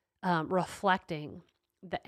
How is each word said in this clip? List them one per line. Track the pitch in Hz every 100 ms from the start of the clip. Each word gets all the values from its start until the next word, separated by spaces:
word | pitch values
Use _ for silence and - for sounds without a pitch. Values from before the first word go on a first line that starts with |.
| _ _
um, | 185 170 156
reflecting. | 185 - - 196 185 - 156 147 170 - _ _ _
The, | 180 180